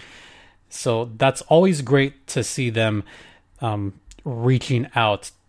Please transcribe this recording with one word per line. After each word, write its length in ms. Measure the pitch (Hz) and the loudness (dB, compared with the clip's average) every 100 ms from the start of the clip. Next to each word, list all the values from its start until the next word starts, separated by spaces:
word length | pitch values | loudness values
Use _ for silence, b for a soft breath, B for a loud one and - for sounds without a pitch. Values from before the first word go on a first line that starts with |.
| B B B B B B _ | B B B B B B _
So 420 | - 131 113 120 110 | -8 -2 -2 -4 0
that's 240 | 135 - | 0 0
always 380 | - 160 190 151 | 2 4 4 2
great 460 | 123 139 139 - - | 2 2 2 -4 -8
to 160 | 139 | -4
see 260 | 107 - 123 | -4 -4 -2
them, 340 | 113 110 104 - B B B B - | 0 0 -2 -6 B B B B -8
um, 320 | 113 104 98 - - - | -6 -4 -6 -10 -20 -14
reaching 680 | 147 117 123 127 - 123 - 120 | -10 -2 2 2 0 -4 -2 0
out 360 | 110 101 - - | 0 0 -6 -20